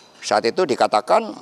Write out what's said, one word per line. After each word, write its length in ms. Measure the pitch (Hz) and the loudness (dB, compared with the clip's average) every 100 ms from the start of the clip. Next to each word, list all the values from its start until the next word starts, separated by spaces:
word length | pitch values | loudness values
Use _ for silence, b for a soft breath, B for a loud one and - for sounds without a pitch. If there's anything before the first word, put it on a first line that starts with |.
| b _ | b _
saat 240 | - 104 113 | -2 0 0
itu 160 | 156 | 0
dikatakan, 720 | 185 113 107 107 - 226 220 - | -2 0 0 0 2 0 0 -10